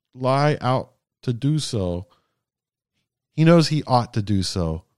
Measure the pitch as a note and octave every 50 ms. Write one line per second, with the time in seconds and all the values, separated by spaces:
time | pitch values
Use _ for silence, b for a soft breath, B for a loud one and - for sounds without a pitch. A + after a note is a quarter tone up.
0 | _ _ _ B2+ B2+ B2+ C3 C#3 C#3+ D3+ C#3+ - - B2 C3 B2+ - - _ _
1 | _ _ _ _ - C3 A#2+ A2 C3 C#3+ D#3 D3+ - - - G#2+ F#2 F2+ F2 F2
2 | F#2+ _ _ _ _ _ _ _ _ _ _ _ _ _ _ _ _ _ _ _
3 | _ _ _ _ _ _ - D#3 D#3+ D#3+ E3+ E3+ D3+ - D#3 D3 - - B2+ B2
4 | A2+ - - A2+ G2+ G2+ G#2 G2 F2+ - - F#2+ E2+ D#2+ D#2+ E2 - _ _